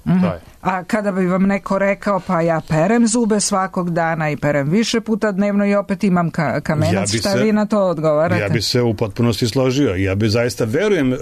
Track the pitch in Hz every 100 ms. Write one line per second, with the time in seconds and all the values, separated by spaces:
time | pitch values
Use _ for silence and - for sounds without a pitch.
0 | - 180 180 85 - - 185 185 170 214
1 | 208 190 180 185 196 196 - 196 196 196
2 | 208 190 - 175 170 160 - 156 185 240
3 | 233 247 220 208 - 196 185 190 175 170
4 | 165 165 156 147 147 147 139 196 226 233
5 | 220 220 214 190 202 202 202 202 196 185
6 | 202 180 165 - 143 120 - 151 156 -
7 | 202 113 214 196 214 214 208 208 190 160
8 | 156 151 170 - 101 143 - 123 120 101
9 | 110 98 117 110 120 135 131 127 135 90
10 | 95 98 110 113 123 - 117 131 214 185
11 | 131 127